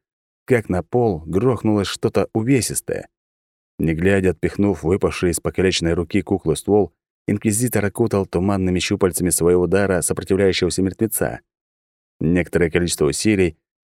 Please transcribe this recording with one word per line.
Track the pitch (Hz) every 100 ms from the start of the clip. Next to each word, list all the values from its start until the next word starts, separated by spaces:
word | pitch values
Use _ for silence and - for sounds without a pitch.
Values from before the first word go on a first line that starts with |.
| _ _ _ _ -
как | 120 -
на | 90
пол | - 123 117 80 80
грохнулось | 87 123 110 110 104 95
что-то | - 113 101 -
увесистое. | 113 113 135 - - - - - _ _ _ _ _ _ -
Не | 80
глядя, | 80 92 98 92
отпихнув | 80 87 - 101 90
выпавший | 78 98 90 - 90
из | 82
покалеченной | 85 - 92 85 85
руки | 85 82 101
куклы | - 95 80 73
ствол, | - 104 90 _ _ _ -
инквизитор | 104 113 107 123 107
окутал | 101 - 117 101 95
туманными | 85 98 98 92 90
щупальцами | - 101 95 - 90
своего | - 85 90
удара | 87 95 98 90
сопротивляющегося | - - 90 95 98 90 87 87
мертвеца. | 95 - 113 - 71 58 _ _ _ _ _ _ _ -
Некоторое | 76 90 82 85 85
количество | 87 85 - 73
усилий, | - 107 101 87 - _ _